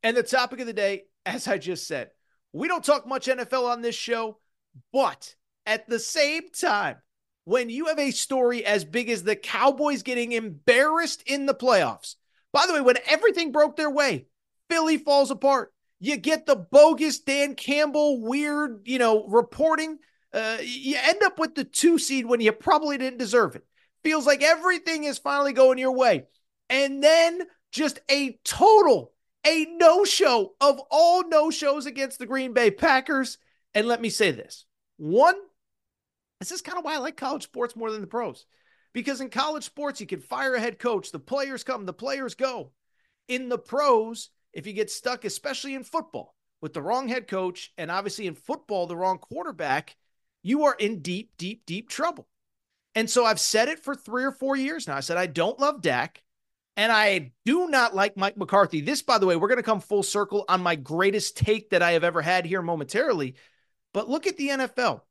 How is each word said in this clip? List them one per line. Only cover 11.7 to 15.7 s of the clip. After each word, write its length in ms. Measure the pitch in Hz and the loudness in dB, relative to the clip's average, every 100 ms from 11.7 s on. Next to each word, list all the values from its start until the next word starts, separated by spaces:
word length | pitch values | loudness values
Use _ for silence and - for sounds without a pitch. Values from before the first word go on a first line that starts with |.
| 208 139 104 - - _ _ _ | 2 2 -4 -14 -20 _ _ _
by 140 | - 359 | 0 2
the 60 | |
way, 80 | 311 | 4
when 160 | 254 247 - | 4 2 2
everything 460 | 311 440 339 330 | 2 4 2 -2
broke 240 | 285 302 - | 2 2 2
their 160 | 302 | -2
way, 360 | 277 277 156 - _ _ _ _ | 0 0 -2 -8 _ _ _ _
Philly 280 | 330 320 311 | 0 2 0
falls 320 | 302 277 277 | 2 2 2
apart. 440 | 233 269 269 - | 0 2 2 -2